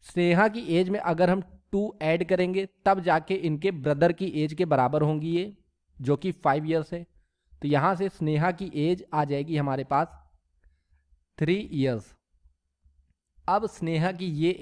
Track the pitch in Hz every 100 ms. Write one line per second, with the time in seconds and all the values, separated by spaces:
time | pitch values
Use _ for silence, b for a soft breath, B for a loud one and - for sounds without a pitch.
0 | - 180 175 170 220 226 233 170 185 208
1 | - 165 180 190 - - _ 196 214 -
2 | 156 170 175 185 180 190 190 _ 196 196
3 | 175 160 160 - 165 151 196 165 143 143
4 | 175 170 190 151 151 156 170 139 127 151
5 | 151 151 160 170 202 - _ _ _ -
6 | 131 143 185 - 143 147 156 160 151 175
7 | 175 _ _ _ _ - 143 143 170 180
8 | 196 - 151 151 180 175 190 147 156 180
9 | - 151 143 143 156 151 143 135 131 139
10 | 165 - _ _ _ _ _ _ _ _
11 | _ _ _ - 156 196 - 143 131 113
12 | - _ _ _ _ _ _ _ _ _
13 | _ _ _ _ - 202 220 - 165 160
14 | 180 175 185 147 165 180